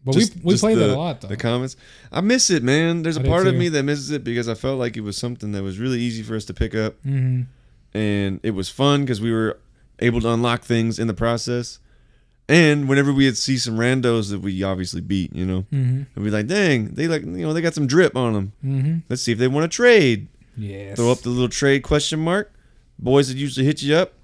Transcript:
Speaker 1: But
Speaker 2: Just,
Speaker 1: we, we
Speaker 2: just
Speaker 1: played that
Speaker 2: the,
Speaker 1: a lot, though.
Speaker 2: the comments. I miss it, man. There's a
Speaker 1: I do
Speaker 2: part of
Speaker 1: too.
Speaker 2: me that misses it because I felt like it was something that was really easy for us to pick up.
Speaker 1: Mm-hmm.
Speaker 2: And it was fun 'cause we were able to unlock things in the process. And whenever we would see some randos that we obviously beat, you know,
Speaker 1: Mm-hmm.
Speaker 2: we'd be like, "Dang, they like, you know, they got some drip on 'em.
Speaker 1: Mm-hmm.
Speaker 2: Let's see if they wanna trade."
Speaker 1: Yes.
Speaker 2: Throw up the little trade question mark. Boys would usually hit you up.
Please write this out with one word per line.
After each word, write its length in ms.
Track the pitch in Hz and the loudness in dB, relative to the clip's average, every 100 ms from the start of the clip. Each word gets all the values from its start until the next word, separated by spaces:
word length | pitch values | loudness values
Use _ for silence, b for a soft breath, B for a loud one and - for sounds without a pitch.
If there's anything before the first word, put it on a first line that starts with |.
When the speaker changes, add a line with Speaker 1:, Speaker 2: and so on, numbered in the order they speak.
Speaker 1:
But 100 | 127 143 | 2 2
Speaker 2:
Just, 200 | 226 175 | 2 0
Speaker 1:
we, 40 | |
we 100 | 165 | 0
Speaker 2:
just 100 | 190 | 2
Speaker 1:
played 140 | 214 226 | 4 4
that 80 | - | 2
Speaker 2:
the, 80 | - | 2
Speaker 1:
a 20 | |
lot, 240 | 170 - | -4 -6
though. 60 | 98 | -8
Speaker 2:
the 100 | 104 | -4
comments. 380 | 117 123 131 - B B B | -2 -2 -4 -10 B B B
I 80 | - | -2
miss 280 | 196 254 - | 2 2 4
it, 120 | 170 | 2
man. 400 | 120 143 165 170 | 4 4 2 0
There's 120 | 160 151 | -2 0
a 40 | |
Speaker 1:
I 40 | |
do 60 | 135 | 2
Speaker 2:
part 160 | 170 190 | 4 4
of 60 | |
Speaker 1:
too. 60 | 170 | 2
Speaker 2:
me 100 | 175 | 2
that 140 | 151 | 0
misses 260 | 139 147 135 | 0 -2 -4
it 120 | 147 | -6
because 260 | 117 120 117 | -4 -4 -4
I 60 | 110 | -4
felt 240 | 135 135 | -4 -2
like 180 | 120 110 | -4 -4
it 40 | |
was 140 | 104 98 | -8 -6
something 340 | 120 120 104 | -6 -6 -6
that 80 | 101 | -6
was 140 | 98 92 | -6 -6
really 220 | 127 123 | -4 -2
easy 220 | 120 113 | -2 -6
for 120 | 107 110 | -6 -8
us 80 | - | -8
to 80 | |
pick 200 | 92 113 110 | -4 -2 0
up. 200 | 110 - | -4 -4
Speaker 1:
Mm-hmm. 400 | 139 135 127 127 127 b b b _ 104 | -6 -2 0 -2 -4 b b b _ -2
Speaker 2:
And 420 | 107 101 98 95 | 0 0 -2 -2
it 80 | - | -4
was 160 | 95 92 | -4 -6
fun 360 | - 139 143 135 | 0 2 2 0
'cause 160 | 107 | -4
we 100 | 113 | -2
were 280 | 113 110 - _ _ _ - | -2 -2 -4 _ _ _ -2
able 200 | 120 120 | 0 0
to 80 | 113 | 0
unlock 340 | 117 120 117 | 0 0 -2
things 340 | - 117 113 110 | -2 0 0 -2
in 60 | 113 | -4
the 60 | |
process. 640 | 92 117 117 117 120 120 - _ _ _ _ _ _ - | -2 -2 -2 -4 -6 -6 -14 _ _ _ _ _ _ 4
And 400 | 156 160 147 139 | 6 6 4 2
whenever 240 | 139 143 | 2 2
we 120 | 139 135 | 4 2
would 120 | 113 | 2
see 200 | - 131 | -2 0
some 200 | 117 113 | 0 0
randos 520 | 120 131 123 117 101 | 2 2 2 0 0
that 80 | 101 | -4
we 200 | 101 92 | -4 -2
obviously 380 | 95 92 90 87 | -2 -2 -4 -6
beat, 320 | 85 98 90 - | -2 -2 -2 -4
you 100 | 92 | -2
know, 160 | 92 95 | -2 -2
Speaker 1:
Mm-hmm. 320 | 139 127 131 143 - | -2 0 -2 -6 -6
Speaker 2:
we'd 80 | 104 | -2
be 60 | |
like, 160 | 104 107 | -2 -2
"Dang, 480 | 202 185 127 107 - | 0 2 0 -2 -4
they 120 | 165 | -4
like, 140 | 160 | -4
you 60 | - | -6
know, 240 | 180 160 | -6 -4
they 80 | 160 | -2
got 120 | 165 160 | -2 -2
some 120 | 139 | 2
drip 280 | 151 175 127 | 4 4 2
on 180 | 123 104 | 0 0
'em. 180 | 98 - 135 | -4 -8 -6
Speaker 1:
Mm-hmm. 320 | 135 139 165 - | -2 -2 -2 -4
Speaker 2:
Let's 120 | 127 | -6
see 100 | - | -2
if 60 | 110 | 0
they 100 | 127 | 0
wanna 200 | 139 165 | 0 -2
trade." 600 | - 247 226 139 110 101 _ _ - | 2 6 6 6 2 -4 _ _ -12
Speaker 1:
Yes. 400 | 104 98 101 101 | -10 -10 -10 0
Speaker 2:
Throw 140 | 120 | 2
up 80 | 123 | 2
the 100 | 123 | 0
little 200 | 123 123 | -2 -2
trade 320 | - 143 139 | 0 2 2
question 360 | 135 151 - 156 | 2 0 0 -4
mark. 320 | 160 185 208 _ _ _ _ - | -2 -2 -4 _ _ _ _ -8
Boys 300 | 123 139 135 | 2 4 4
would 100 | 131 | -2
usually 280 | 143 131 131 | -6 0 0
hit 160 | 147 | 0
you 120 | 139 156 | 0 0
up. 180 | 185 _ | 0 _